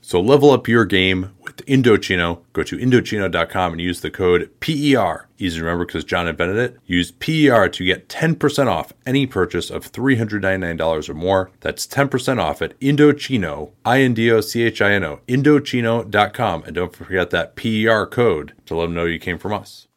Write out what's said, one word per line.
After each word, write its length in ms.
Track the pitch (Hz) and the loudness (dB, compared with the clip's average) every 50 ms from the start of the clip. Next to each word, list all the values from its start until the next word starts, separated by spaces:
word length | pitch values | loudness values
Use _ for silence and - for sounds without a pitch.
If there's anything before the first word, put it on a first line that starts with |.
So 200 | _ - - 90 | _ -2 -2 0
level 300 | 90 113 139 147 135 147 | 2 4 4 6 6 6
up 180 | 131 123 123 - | 6 4 2 2
your 160 | 117 117 113 | 2 2 2
game 500 | 90 101 95 92 95 95 92 92 98 - _ | 2 2 2 2 2 2 0 -2 -6 -12 _
with 240 | _ - - - - | _ -20 -18 -18 -4
Indochino. 760 | - 139 135 127 123 107 98 - - 95 90 85 85 85 - _ _ _ | 0 0 2 4 4 4 4 2 0 0 0 0 -2 -2 -6 _ _ _
Go 100 | - 78 | -6 -4
to 140 | - - | -4 -6
Indochino 540 | - 107 127 127 120 - - 110 107 98 92 | -4 0 4 4 4 2 2 -4 -2 -2 -2
dot 200 | 85 87 85 - | 0 -2 -2 -2
com 220 | - 98 92 87 82 | -2 -2 -2 -2 -2
and 80 | 82 | -4
use 200 | 85 90 90 - | -4 -4 -4 -4
the 100 | - 78 | -6 -10
code 400 | - - 95 90 87 87 82 - _ _ | -6 0 2 4 4 2 2 -2 _ _
P 320 | - - 165 143 147 147 135 | -6 -4 -4 0 2 2 2
E 20 | |
R. 340 | 120 101 87 80 76 - _ _ _ | 2 2 0 -2 -6 -10 _ _ _
Easy 200 | 110 90 82 82 | -6 -6 -4 -4
to 60 | 80 | -4
remember 200 | 82 87 87 87 | -4 -2 -4 -4
'cause 200 | 87 - 82 82 | -6 -6 -8 -6
John 240 | - 92 87 87 85 | -4 -2 -2 -2 -2
invented 280 | 82 76 87 87 98 | -2 -2 -2 -2 0
it. 200 | 110 123 - - - _ | -2 -2 -4 -6 -12 _
Use 260 | _ 90 87 87 - | _ -2 -2 -2 -2
P 360 | - _ - - 160 160 151 | -6 _ -6 -4 0 4 4
E 20 | 135 | 4
R 200 | 123 113 98 87 | 4 4 2 0
to 160 | - - 92 | -2 -4 -2
get 240 | 90 92 - - _ | -2 -2 -2 -4 _
ten 280 | - - - 160 165 | -8 -4 -2 -2 0
percent 320 | - - 147 147 - 139 120 | 0 0 0 0 2 0 0
off 240 | 92 80 78 - - _ _ | 0 -2 -4 -8 -12 _ _
any 220 | 131 127 139 135 | -2 -2 0 -2
purchase 440 | 123 - 101 90 85 - 90 80 - | 0 0 -2 -2 -2 -2 -6 -6 -6
of 160 | - 78 - | -10 -12 -12
three 300 | - - - 117 135 135 | -12 -10 -4 0 2 2
hundred 260 | 110 117 104 107 104 95 | 2 0 -2 -2 -2 -2
ninety-nine 340 | 95 95 95 92 85 85 | -2 -2 -2 -4 -6 -4
dollars 320 | 80 82 82 82 78 76 80 | -2 -2 -2 -2 -2 -4 -8
or 60 | 82 | -10
more. 360 | 76 85 92 98 95 92 - _ _ | -6 -2 2 2 2 0 -2 _ _
That's 260 | _ 76 76 - - | _ -8 -8 -8 -10
ten 220 | - - 135 139 135 | -6 -2 -2 -2 0
percent 320 | - 127 - - 135 120 | 0 -4 -2 -2 -2 0
off 220 | 90 78 76 - - | -2 -2 -2 -4 -6
at 160 | 80 - _ | -8 -8 _
Indochino, 920 | - 139 143 139 147 147 143 147 - - 131 117 92 78 73 71 76 - _ _ _ | -2 0 4 6 6 6 4 2 -2 -4 -2 -2 -2 -4 -6 -8 -12 -14 _ _ _
I 160 | 110 120 131 | 0 2 4
N 140 | 135 127 120 | 4 2 2
D 160 | 110 113 117 | 2 2 4
O 100 | 113 110 | 4 2
C 220 | 101 - - 117 117 | 2 0 -2 0 0
H 180 | 113 110 - | 0 0 0
I 120 | 107 101 101 | 0 2 2
N 120 | 101 92 | 0 0
O, 160 | 78 73 - _ | -4 -8 -10 _
Indochino 840 | - 120 135 139 147 151 143 - - - 123 117 113 113 117 110 104 | -2 -2 2 4 4 4 4 2 -2 -4 -2 0 0 -2 -2 -4 -2
dot 260 | 104 104 104 98 - | 0 0 0 0 0
com. 280 | - 120 104 87 80 - | -2 -2 -2 -2 -4 -8
And 100 | - 78 | -8 -6
don't 200 | 85 90 87 - | -6 -6 -6 -8
forget 360 | - 92 - 92 92 90 87 | -14 -14 -4 -2 -2 -2 0
that 260 | - 87 82 - _ | 0 -2 -2 -4 _
P 260 | - - 113 110 110 107 | -8 -4 -4 -2 0 2
E 40 | 113 | 2
R 180 | 113 107 98 | 2 2 0
code 460 | - - - 120 117 90 76 71 73 - _ _ | -2 0 0 2 2 2 0 -4 -10 -16 _ _
to 100 | - - | -8 -4
let 100 | 82 85 | -4 -2
them 80 | 85 85 | -2 -2
know 120 | 85 85 | -4 -4
you 120 | 85 85 85 | -4 -4 -6
came 200 | - 95 87 82 | -6 -8 -8 -6
from 140 | - 95 104 | -6 -6 -6
us. 360 | 101 - - - - - _ _ | -6 -8 -12 -20 -20 -20 _ _